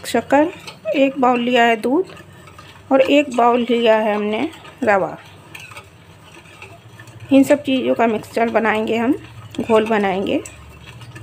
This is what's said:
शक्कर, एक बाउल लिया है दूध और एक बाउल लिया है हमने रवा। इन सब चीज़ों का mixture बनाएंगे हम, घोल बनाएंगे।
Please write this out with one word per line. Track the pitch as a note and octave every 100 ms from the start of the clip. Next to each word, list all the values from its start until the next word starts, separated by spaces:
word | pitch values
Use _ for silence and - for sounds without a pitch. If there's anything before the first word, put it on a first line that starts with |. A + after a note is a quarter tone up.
| -
शक्कर, | A#3+ A3+ C#4+ D#4+ - - - D#5+ G#4
एक | C4+ C#4
बाउल | B3 B3
लिया | A#3+ B3
है | A#3 A3+
दूध | A#3+ D4 F#4+ - - - - - - - -
और | C4+
एक | C4+ C#4+ C#4+ A#3+
बाउल | A#3+ A#3+ A#3
लिया | A#3 A#3 A3
है | A3
हमने | G#3 G#3 G#3+ D#4 - - -
रवा। | A#3 G3+ D#3+ D#3 - - - - - - - - - - - - - - - - - - - - -
इन | C4+
सब | C4+ D4
चीज़ों | C#4+ C4 A#3
का | B3+ A#3
mixture | G#3+ - - A#3
बनाएंगे | A3 A3 G#3+ A3 A3+
हम, | A#3 F#4+ - - - -
घोल | B3 A3 A3
बनाएंगे। | G#3+ G3 F#3 G3+ C#4 - - - - - - - -